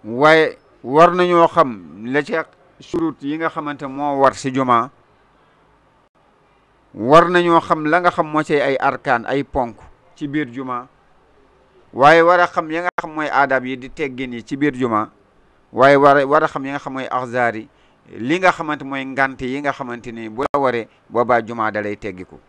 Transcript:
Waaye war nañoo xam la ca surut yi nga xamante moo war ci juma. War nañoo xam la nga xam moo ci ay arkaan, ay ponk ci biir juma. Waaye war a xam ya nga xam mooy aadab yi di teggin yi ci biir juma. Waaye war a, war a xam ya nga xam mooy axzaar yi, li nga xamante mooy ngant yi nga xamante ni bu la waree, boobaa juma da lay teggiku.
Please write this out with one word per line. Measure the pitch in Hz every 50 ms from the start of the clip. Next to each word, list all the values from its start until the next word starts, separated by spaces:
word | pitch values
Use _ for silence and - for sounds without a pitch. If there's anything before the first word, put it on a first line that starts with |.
| -
Waaye | 107 113 123 143 151 160 160 156 143 - _ _ _ _ _ -
war | 120 131 151 170 175 175
nañoo | 180 180 180 175 170 170
xam | 160 - 170 160 135 113 98 87 76 76 98 107 120 131
la | 147 151
ca | - 170 160 156 - _ _ _ _ _ _
surut | - - - 175 165 160 139 _
yi | 143 139 151
nga | 160 165 160
xamante | - 165 151 147 143 131 147
moo | 135 135 139 147 147 143 139
war | 135 131 -
ci | - - 135 131
juma. | 135 135 127 120 117 120 127 _ _ _ _ _ _ _ _ _ _ _ _ _ _ _ _ _ _ _ _ _ _ _ _ _ _ _ _ _ _ _ _ _ _ _ _ _ _ _ _ _
War | 98 104 127 147 165 170 170
nañoo | 180 175 175 170 170 165
xam | - - 170 156 151
la | 151 160 180
nga | 175 175
xam | - - 165 156
moo | 151 151 151
ci | - 160 143
ay | 131 139 135 -
arkaan, | - 139 135 131 _ 143 123 120 113
ay | - 131 139 139
ponk | _ - 143 127 117 107 - - - - _ _ _ _
ci | _ 147
biir | 143 139 151 151 123
juma. | 117 127 135 131 123 123 127 131 _ _ _ _ _ _ _ _ _ _ _ _ _ _ _ _ _ _ _ _ -
Waaye | 113 131 147 160 170
war | 165 170 180 175
a | 175
xam | - - 180 165 156
ya | 156 165
nga | 180 - _ -
xam | - 160 156
mooy | 156 151 143
aadab | - 131 143 135 135 131 127
yi | 127 131
di | 127 123 131
teggin | - - 156 139 127 123 135 127 120
yi | 117 110
ci | - 143
biir | 135 143 147 135
juma. | 127 131 120 113 107 107 - _ _ _ _ _ _ _ _ _ _ _ _ -
Waaye | 110 127 139 143
war | 139 143 143 139
a, | 143 139
war | 135 147 156 156
a |
xam | 156 - 147 135
ya | 135 139
nga | 143
xam | - 143 131
mooy | 131 131 -
axzaar | - 127 127 123 117 127 123 117 104
yi, | 110 110 _ _ _ _ _ _ _ _ - 87
li | 101 110 127 160 185
nga | 185 180
xamante | - - 165 156 151 139 135
mooy | 135 139 135 135
ngant | 135 131 135 135 135 131 -
yi | 131 123 127 143
nga | 147 143 135
xamante | - 139 123 120 120 104 123
ni | 113 117 113 110
bu | 107 113 139 - -
la | 147
waree, | 135 127 117 117 107 - _ _ _ _
boobaa | 104 113 120 113 123 117 113
juma | 104 117 117 110 107
da | 101 107
lay | 104 104 104
teggiku. | 101 - 107 92 90 92 _ 76 64 _